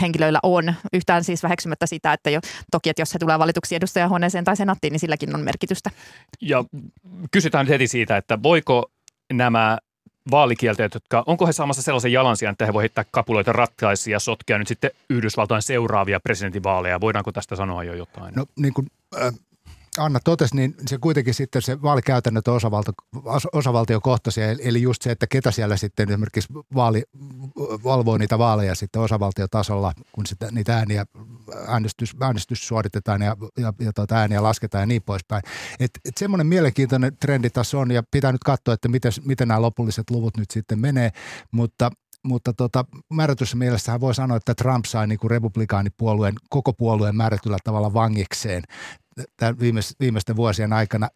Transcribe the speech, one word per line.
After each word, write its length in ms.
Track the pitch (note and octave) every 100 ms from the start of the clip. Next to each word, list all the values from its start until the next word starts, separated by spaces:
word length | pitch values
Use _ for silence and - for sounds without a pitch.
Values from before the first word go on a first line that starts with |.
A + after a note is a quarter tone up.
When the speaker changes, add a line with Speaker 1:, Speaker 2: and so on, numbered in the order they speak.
Speaker 1:
henkilöillä 400 | F3+ D#3+ D#3 D#3
on. 320 | F#3 F3 E3 E3+ -
Yhtään 320 | F#3 F3+ E3+
siis 180 | E3+ E3+
väheksymättä 440 | E3+ F3 E3+ D3+ E3
sitä, 260 | D#3+ D#3
että 180 | D3+ D3+
jo, 100 | D3 - - -
toki, 200 | E3 D#3+
että 120 | D3+
jos 120 | D#3
he 40 | E3+
tulee 200 | D#3+ D#3+
valituksi 360 | D#3+ E3 -
edustajahuoneeseen 680 | E3 F#3 F#3 F3 F3+ F3 F3+
tai 120 | F3+ G3+
senaattiin, 360 | G3 F#3 D3+
niin 80 | D3+
silläkin 340 | E3+ D3+ D3
on 60 | D3
merkitystä. 500 | D3 - - F#3 G3+ - - - _ -
Speaker 2:
Ja 240 | E3+ C3 - D3 - - F#3 F3+ E3+
kysytään 360 | G3 D#3+ C#3+ C3+
heti 200 | C#3 B2+
siitä, 300 | A#2+ A2 G2+
että 260 | - A2
voiko 480 | C3+ E3+ - B2 - _ _ _ -
nämä 460 | B2 B2 A2+ A2 A2+ - _ _ _ C3+
vaalikieltäjät, 640 | C#3+ C3 A#2 A#2 G#2 G#2+
jotka, 300 | A2 - A#2 C3+
onko 200 | E3+ E3+
he 60 |
saamassa 300 | D#3 C#3+ C3
sellaisen 300 | C#3 C3 A#2+
jalansijan, 400 | B2+ C3 G#2+ G#2+
että 140 | G2 A2
he 60 |
voi 100 | G#2
heittää 220 | A2+ - G#2
kapuloita 420 | - A#2 G#2+ G2
rattaisiin 600 | A#2 A#2+ - G#2+ G2+ A2
ja 80 | G#2
sotkea 380 | - F#2+ - G#2
nyt 100 | G2+
sitten 220 | A2+ C#3 - -
Yhdysvaltain 520 | B2 G#2+ A2+ G#2+ A2
seuraavia 580 | - B2 A2+ G#2 G2 F#2+
presidentinvaaleja? 800 | - G#2 G2+ F#2+ G2 F#2 F2+ F2+
Voidaanko 320 | A2 G#2+ G2
tästä 240 | - - F#2+
sanoa 280 | F#2+ F2
jo 100 | F2
jotain? 400 | F2 F2 - F2+
Speaker 3:
No 120 | A2 C#3 -
niin 180 | C#3+
kuin, 120 | C3+ C#3 _ _ -
äh, 120 | B2+ A#2 _ _ - - - -
Anna 220 | D3+ C3
totesi, 320 | E3 E3 C3+ C3+
niin 180 | C3 - C3+
se 100 | C3+
kuitenkin 360 | D#3+ D3 B2
sitten 280 | A#2 C3+ B2+
se 200 | B2+ C#3+
vaalikäytännöt 640 | D3 C#3 B2+ B2 A#2+ A2 A#2+
on 60 | A#2+
osavalta-, 360 | A2+ G#2 G#2 - - B2+
os-, 240 | A2+ C3+ -
osavaltiokohtaisia, 960 | D3+ C3 A#2+ A2+ A2 C3 A#2+ A2+ A2 A2
eli, 100 | A2+
eli 180 | A#2+ A#2
just 200 | B2 A2+
se, 80 | B2
että 160 | A#2 A#2
ketä 240 | C3+ B2+
siellä 260 | A2+ G#2 G2
sitten 320 | G#2 - G#2
esimerkiksi 440 | G#2 G#2 A2 - D3 -
vaali-, 280 | C3 A#2 A2 - C3+ C#3 C3 C3+ - C#3 G#2+
valvoo 340 | A#2+ C3 A2+ A2
niitä 200 | G#2 A2+
vaaleja 360 | A#2 G#2+ G2
sitten 280 | F2 G2+ A2
osavaltiotasolla, 880 | A2 A2 G2+ F#2+ F#2+ G#2+ G2+ G2+ F#2+ D#2 -
kun 140 | - G#2
sitä, 220 | G2 A2
niitä 260 | A2+ G2+ A#2
ääniä, 280 | G#2 G#2 G2+ - A2 A#2 - - G2
äänestys, 500 | A#2 A2 - A#2 -
äänestys 480 | C3 G#2+ - A2+ -
suoritetaan 540 | A2+ G#2 G#2 A2 G2+
ja, 140 | G#2 G#2+ G#2+ -
ja, 140 | A2+ G2+
ja 120 | A2
tuota 240 | G#2 G2+ A2+
ääniä 260 | G#2+ G2+
lasketaan 400 | G#2+ A2 G#2+ G2
ja 40 | G#2
niin 160 | A#2
poispäin. 400 | - F#2+ - G#2 - - - -
Et, 100 | B2+ -
et 120 | - -
semmoinen 300 | G3+ F#3 D#3
mielenkiintoinen 720 | F3+ D3 B2 C3 C3 B2+ -
trendi 340 | C#3 C3+ A#2
tässä 280 | B2+ A#2+ C#3
on, 120 | B2
ja 120 | A#2+ -
pitää 220 | C#3 C3+
nyt 120 | B2+
katsoa, 300 | - C3 -
että 140 | A2+ B2
miten, 240 | B2 B2 -
miten 240 | C3+ C3 A#2+
nämä 140 | A2
lopulliset 480 | A#2 - A2+ A2 -
luvut 260 | A#2 A2+ A2
nyt 140 | G2+
sitten 280 | A2 - A2
menee, 320 | C3+ C3 A#2 - - - -
mutta, 400 | A#2 A#2 - A#2+ - _ -
mutta 300 | C3 B2 B2+
tota, 320 | A2+ B2 C3 B2 - -
määrätyssä 440 | D#3 D3 B2+ B2 A#2+
mielessähän 440 | B2 A#2 - A#2
voi 140 | C3
sanoa, 220 | A#2+ C3 A#2
että 180 | -
Trump 300 | A2+ B2+ B2
sai 220 | G2+ A2+ G#2+
niinku 220 | G#2+ A2+
republikaanipuolueen, 1080 | A#2 A2 A2 G#2+ G2+ G2 - A2+ G#2+ G2+ G#2 -
koko 220 | C#3 B2
puolueen 440 | G#2 A#2 G#2+ G#2 G#2+
määrätyllä 420 | A2 G#2+ A2 G2
tavalla 300 | - G#2+ G#2
vangikseen 680 | A2 A2+ G#2 G2 - A2 F2+ - - - - _ - - -
tän 180 | A2+ A#2
viimeis-, 360 | A#2+ A2+ - -
viimeisten 360 | C3 A2 - A2
vuosien 360 | A#2 F#2+ G#2+
aikana, 360 | A2 G#2 G#2+ G#2+